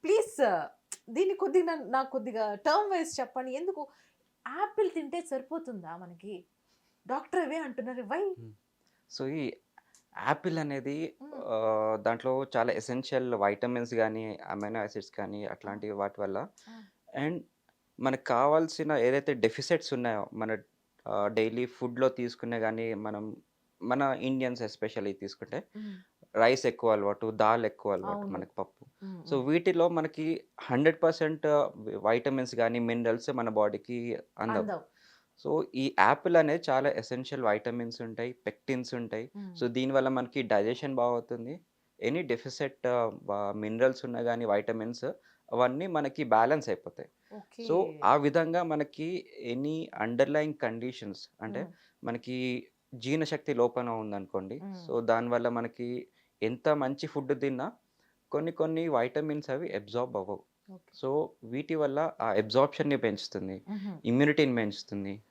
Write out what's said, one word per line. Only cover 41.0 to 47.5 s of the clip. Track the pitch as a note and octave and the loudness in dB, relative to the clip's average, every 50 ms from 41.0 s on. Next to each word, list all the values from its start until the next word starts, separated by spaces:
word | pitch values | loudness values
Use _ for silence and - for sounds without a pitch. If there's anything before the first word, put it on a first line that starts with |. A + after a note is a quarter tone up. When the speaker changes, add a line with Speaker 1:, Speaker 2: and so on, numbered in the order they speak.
| A#2+ A#2+ A#2+ A#2+ A#2 - B2 A#2 A#2 B2 D#3 F#3 _ _ _ _ _ _ _ _ | 2 2 2 0 -2 -6 -8 -8 -8 -10 -12 -14 _ _ _ _ _ _ _ _
Speaker 2:
ఎనీ | - A#2 C#3+ F3 | -2 0 0 0
డెఫిసిట్, | F3 B2+ A#2 A2+ - C3+ - - D3 C3+ C#3 _ - | 0 0 -2 -2 -2 -10 -6 -4 -4 -4 -4 _ -2
ఆ, | B2+ B2 A#2+ A#2 A2+ G2 - F2+ | 0 2 2 2 0 -2 -6 -4
వ-, | - G2+ G2+ G#2 G2+ G#2 | -4 -2 0 0 -2 -2
మినరల్స్ | G#2+ G#2+ G#2+ A2 A#2 B2+ C3 B2+ - - | -4 -4 -4 2 4 4 4 4 2 -6
ఉన్నా | B2 A#2+ A#2+ | -6 -4 -2
కానీ, | A#2+ A#2+ A#2 A#2 A#2 | 0 0 0 0 2
విటమిన్స్, | G#2+ G2+ G#2 G#2 - A2+ A2+ A2 A#2 A#2+ - - C#3+ F#3 - _ _ _ _ _ - | 2 2 2 2 0 -4 -4 -4 -6 -6 -6 -6 -8 -8 -8 _ _ _ _ _ -4
అవన్నీ | A#2 A#2 B2 B2 B2+ D3 F3+ | 2 2 2 2 2 -2 -4
మనకి | F#3+ E3+ D3+ C#3+ C#3 C#3 - D3 | -2 -2 -2 -2 -2 -4 -4 2
బ్యాలెన్స్ | A#2 G#2+ A2 A2+ B2+ D3+ D3+ - A#2+ | 4 6 6 6 6 4 2 0 -4
అయిపోతాయి. | F#2+ - - - _ - - _ _ _ _ _ G3+ | -4 -4 -6 -14 _ -14 -16 _ _ _ _ _ -18
Speaker 1:
ఓకే. | G#3 - _ | -18 -18 _